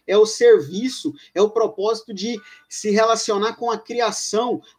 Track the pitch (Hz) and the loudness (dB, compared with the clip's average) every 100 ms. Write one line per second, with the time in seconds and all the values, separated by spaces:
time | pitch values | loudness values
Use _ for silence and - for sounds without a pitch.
0 | - 202 214 - 240 208 143 190 262 - | 0 4 4 4 6 6 4 -6 -6 -6
1 | - - - 170 208 226 214 - 208 220 | -8 -10 -6 0 0 0 -2 -2 -4 -4
2 | - 190 220 220 - - _ - 214 208 | -8 -8 -8 -8 -12 -20 _ -8 0 2
3 | 220 220 - 202 220 220 240 214 - 240 | 2 2 0 -2 -2 -2 -4 -4 -6 -2
4 | 220 190 - 208 247 165 - | -2 -4 -4 -2 -2 -4 -8